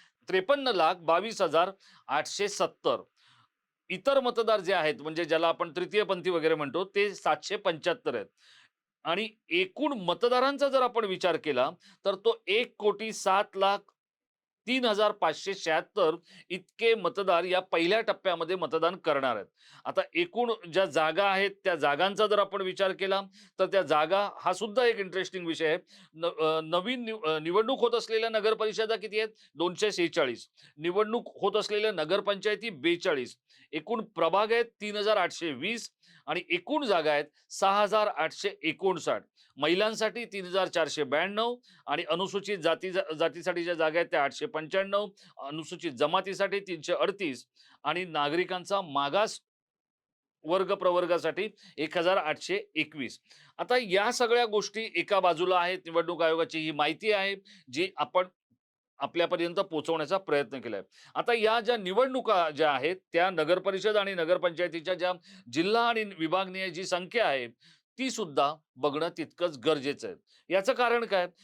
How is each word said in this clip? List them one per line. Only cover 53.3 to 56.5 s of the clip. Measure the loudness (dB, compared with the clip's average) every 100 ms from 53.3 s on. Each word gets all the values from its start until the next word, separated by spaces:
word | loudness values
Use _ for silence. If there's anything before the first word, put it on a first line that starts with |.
| -20 -16 -8
आता | -2 0
या | 2 2 2
सगळ्या | 2 2 4 2
गोष्टी | 0 -2 -6 -6 -4
एका | 0 2
बाजूला | 4 2 2 2
आहेत, | 2 -2
निवडणूक | -2 -2 0 2
आयोगाची | 2 2 0